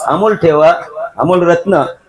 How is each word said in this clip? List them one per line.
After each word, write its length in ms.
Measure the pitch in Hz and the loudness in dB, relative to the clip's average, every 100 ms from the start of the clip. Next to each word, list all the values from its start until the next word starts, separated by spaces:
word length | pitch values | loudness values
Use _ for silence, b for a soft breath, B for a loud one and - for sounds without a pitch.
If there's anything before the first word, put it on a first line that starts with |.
| - | -6
अमोल 280 | 196 214 | -2 -2
ठेवा, 400 | 208 165 151 156 170 - - - - | 0 2 4 4 2 -4 -12 -12 -6
अमोल 340 | 143 180 170 | -2 0 2
रत्न 320 | 170 196 170 120 104 | 0 0 -2 -2 -8